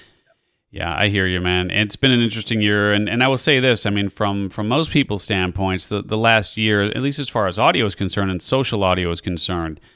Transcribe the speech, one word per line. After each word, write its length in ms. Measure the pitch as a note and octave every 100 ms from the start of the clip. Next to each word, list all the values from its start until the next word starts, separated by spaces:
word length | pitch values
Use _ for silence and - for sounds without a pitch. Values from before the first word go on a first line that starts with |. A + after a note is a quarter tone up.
| - _ _ _ _ _ _
Yeah, 240 | - E2+ D#2
I 80 | G#2
hear 180 | G2+ F#2
you, 140 | F#2
man. 320 | F2+ F2+ F2+
It's 240 | F#2 G#2 -
been 160 | C3+
an 80 | B2
interesting 420 | A#2 A2 - A2+
year, 300 | G#2 G#2 G#2
and, 160 | G#2 G#2
and 160 | A#2
I 60 | C3
will 80 | C3
say 240 | - C#3
this, 240 | C3 A2+ G#2+
I 40 |
mean, 200 | G2+ G2+
from, 400 | - G#2 G2+ G2
from 180 | - G#2
most 240 | C3+ D#3+
people's 320 | D3 C3+ G#2
standpoints, 640 | - G2 F#2 F2 F#2+ F#2 -
the, 160 | G#2
the 140 | - A2
last 400 | A2+ A2+ G2+ -
year, 260 | A2 G#2
at 180 | G2+ -
least 180 | C3+ C#3
as 100 | C3+
far 180 | A#2+ G2
as 100 | F#2
audio 280 | C3+ F3+ G#2+
is 100 | -
concerned 360 | G2 - G2
and 100 | F2+
social 420 | - C3 C3+ G#2+
audio 260 | F#2+ F2+ F2
is 120 | E2+
concerned, 580 | - F2 - F2+ D#2+ D2+ -